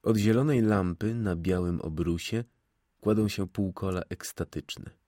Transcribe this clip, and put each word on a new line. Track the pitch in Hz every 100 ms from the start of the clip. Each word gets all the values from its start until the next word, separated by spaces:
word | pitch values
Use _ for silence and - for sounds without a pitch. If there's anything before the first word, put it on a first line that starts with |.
Od | - 113
zielonej | 104 113 147 131
lampy | 110 101 92 85 107
na | 117 104
białym | 87 85 90 90 87
obrusie | 80 80 85 85 - 113 120 _ _ _ _ _
kładą | 104 107 104
się | - 92
półkola | - 98 - 95 90 -
ekstatyczne. | 90 - - 82 78 - - - _